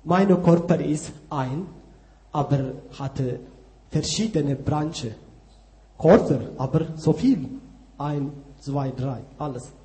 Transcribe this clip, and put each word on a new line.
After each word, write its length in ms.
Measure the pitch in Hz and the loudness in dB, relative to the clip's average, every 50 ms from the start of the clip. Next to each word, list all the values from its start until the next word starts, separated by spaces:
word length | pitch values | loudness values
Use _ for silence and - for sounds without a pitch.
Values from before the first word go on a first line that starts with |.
| - | 0
Meine 320 | 156 175 185 202 202 180 | 2 4 4 6 6 4
Körper 440 | 170 - 170 170 170 - - 170 147 | 6 6 6 4 4 4 2 0 2
ist 300 | 160 143 151 156 - - - - - - | 2 -2 -2 -2 -4 -12 -14 -16 -12 -8
ein, 360 | 156 143 131 127 135 160 196 170 - - - - - - - - - _ _ - - | -6 -4 -4 -4 -4 -6 -8 -10 -14 -20 -20 -20 -20 -20 -20 -20 -20 _ _ -6 -4
aber 400 | 151 139 - 143 135 131 131 123 - - - - - | -4 0 2 0 0 0 -4 -8 -12 -16 -20 -12 -10
hatte 400 | 139 131 - - 131 123 123 - - - - - - - - - _ - | -10 -8 -4 -4 -4 -4 -4 -6 -10 -18 -20 -20 -20 -20 -20 -20 _ -4
verschiedene 680 | - 151 - - - 175 220 220 - 160 143 139 139 | -4 -2 -2 -2 -2 -2 -2 0 0 0 0 0 -2
Branche. 580 | 131 - - 151 151 151 160 165 - 127 110 110 - - - - - _ - - - - _ _ - - _ _ | -2 -2 -2 -2 -2 -2 -4 -6 -8 -10 -10 -10 -12 -18 -20 -20 -20 _ -20 -20 -20 -20 _ _ -20 -20 _ _
Körper, 440 | - - 156 196 226 - - 147 127 - - - | 2 6 8 8 8 6 2 -2 -2 -2 -8 -6
aber 240 | - 135 131 - 160 165 - - | -6 -4 0 0 0 0 -2 -8
so 160 | - - 160 151 | 0 2 2 2
viel. 340 | - 233 269 262 165 131 - - - - - - - - - - | 4 4 2 2 2 -2 -8 -10 -14 -16 -20 -20 -20 -20 -20 -12
Ein, 340 | - 143 147 147 143 139 135 - - - - - - | -8 -6 -4 -2 -4 -4 -6 -8 -12 -18 -20 -20 -12
zwei, 320 | - 143 139 143 135 135 | -8 -4 -4 -2 -2 -4
drei, 280 | 120 120 127 135 127 - - - - - | -4 -4 -4 -4 -4 -8 -10 -16 -10 -8
alles. 320 | 151 147 123 120 - - - - | -8 -6 -6 -8 -12 -14 -20 -20